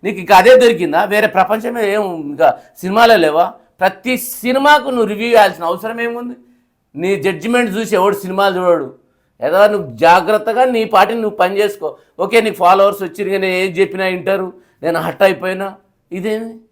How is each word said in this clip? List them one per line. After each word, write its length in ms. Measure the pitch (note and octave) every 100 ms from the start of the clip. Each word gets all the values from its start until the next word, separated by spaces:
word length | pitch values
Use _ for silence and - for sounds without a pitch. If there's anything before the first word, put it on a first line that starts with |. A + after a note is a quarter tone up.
నీకు 160 | F#3 F#3+
ఇంకా 160 | F3 G3
అదే 200 | G3+ B3+
దొరికిందా? 480 | B3 A3+ E3+ D3+
వేరే 240 | G3+ G#3 G#3+
ప్రపంచమే 680 | G#3 F#3 A3 G#3+ A#3+ G#3+
ఏం 220 | G3+ G3+ E3+
ఇంకా 380 | C#3+ D3 D#3 A#2 - _
సినిమాలే 360 | F3+ G3+ A#3 A3
లేవా? 360 | D#3+ D3+ F#3 - _ _
ప్రతి 380 | F#3 F#3+ B3+ B3+
సినిమాకు 720 | - - A#3+ C4 C#4 D4 C4
నువ్వు 160 | B3 G#3+
రివ్యూ 220 | G3+ A#3
చేయాల్సిన 360 | A#3 G3+ F3
అవసరం 380 | E3+ F#3 A3 A#3
ఏముంది? 340 | A#3 A#3+ A#3+ A#3+ _ _ _ _ _ C3+
నీ 200 | F3+ G3
జడ్జిమెంట్ 640 | C#3+ E3+ E3 B3 A#3+ F#3+
చూసి 180 | G#3+ F#3+
ఎవడు 200 | G3 G3
సినిమాలు 440 | F#3 F#3+ G3 F3+
చూడడు. 340 | F3+ E3+ C3 - _ _ _ _
ఏదో 260 | C3 F3 G#3
నువ్వు 300 | G#3 D#3 A2+
జాగ్రత్తగా 680 | E3 F3+ E3+ G#3+ G#3+ A3+ B3+
నీ 180 | A#3+
పాటిని 380 | A3 G#3 G#3 A#3
నువ్వు 160 | G#3+ G#3
పని 200 | F#3 G3
చేసుకో. 400 | G#3 G3+ D#3 - _ _
ఓకే, 220 | F#3+ A#3
నీకు 140 | A3 E3+
ఫాలోవర్స్ 480 | F3 G3 G3 G3+
వచ్చిరు, 260 | F#3 D#3+ F#3+
నేను 160 | F#3+ F#3+
ఏది 360 | F3+ F#3+ E3+
చెప్పినా 240 | G3 F#3+ F#3+
వింటారు, 480 | F3+ E3+ G3 F#3 - _ _
నేను 160 | D3+ E3
హర్ట్ 240 | E3 D#3+
అయిపోయినా, 500 | G3 F#3 F#3 F#3 G3 F#3+ _ _ _
ఇదేమి? 440 | F3+ G3 G#3+ A3+ A3+ _